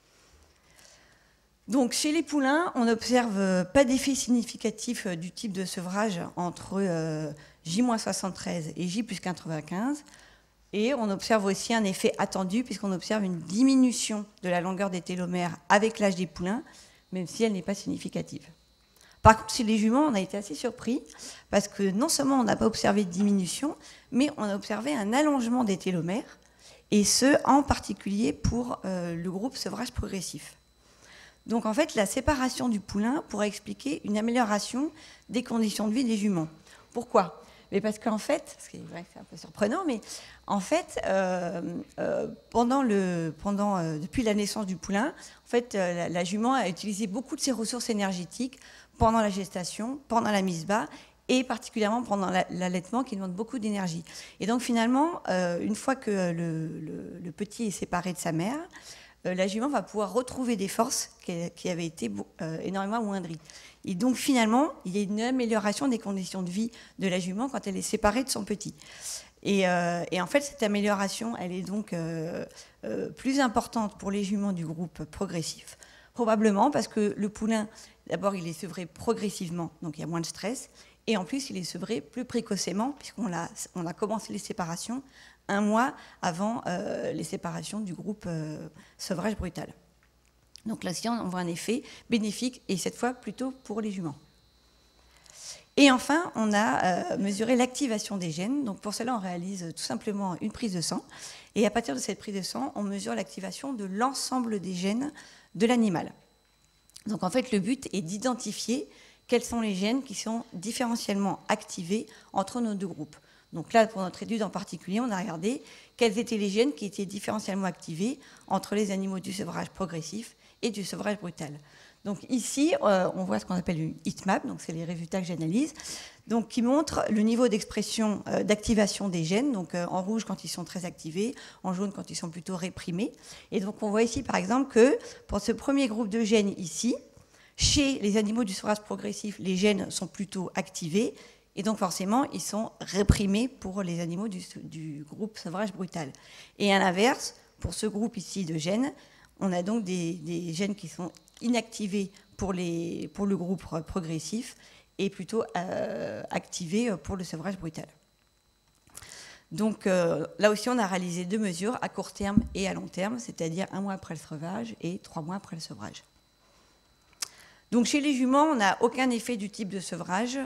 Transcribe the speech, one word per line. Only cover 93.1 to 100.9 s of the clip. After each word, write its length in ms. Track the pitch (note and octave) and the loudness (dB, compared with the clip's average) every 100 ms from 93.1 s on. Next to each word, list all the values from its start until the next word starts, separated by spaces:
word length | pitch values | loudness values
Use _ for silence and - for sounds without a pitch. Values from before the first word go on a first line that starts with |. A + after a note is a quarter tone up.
plutôt 380 | B3 - - C4 C4 | -4 -10 -6 -6 -6
pour 180 | - G#3+ | -8 -6
les 100 | G#3+ | -4
juments. 240 | G3 D#3+ C3 - _ _ _ _ _ _ _ _ _ - - - - - - | -4 -6 -8 -14 _ _ _ _ _ _ _ _ _ -20 -18 -16 -16 -2 8
Et 140 | C#4 | 8
enfin, 400 | B3+ - D4+ F4+ A#3 | 8 4 2 2 0
on 160 | A3 | 2
a, 640 | G#3 A#3 - F3+ F3 G4+ | 4 4 4 2 2 0
euh, 40 | - | -2
mesuré 380 | G3 G3+ A3 B3 | 0 0 2 4
l'activation 640 | B3+ B3+ C#4 G#3+ - G3+ | 2 0 0 0 -4 -4
des 140 | F3 | -4
gènes. 340 | D#3 G3+ C#4+ B3+ | -4 -2 -2 -2
Donc 160 | F#3+ | -6
pour 120 | G#3 | -6
cela, 220 | G3+ A3+ A#3+ | -4 -2 -2
on 40 | |
réalise 520 | F#3+ F3 F3+ G3 E3+ | -4 -6 -6 -6 -8
tout 100 | - | -8
simplement 520 | - A#3 A3 G3+ F#3+ F3 | -6 -4 -2 -2 -2 -2
une 100 | G#3+ | -4
prise 220 | - A#3 | -4 -2
de 80 | F3+ | -2
sang. 240 | D#3 | -2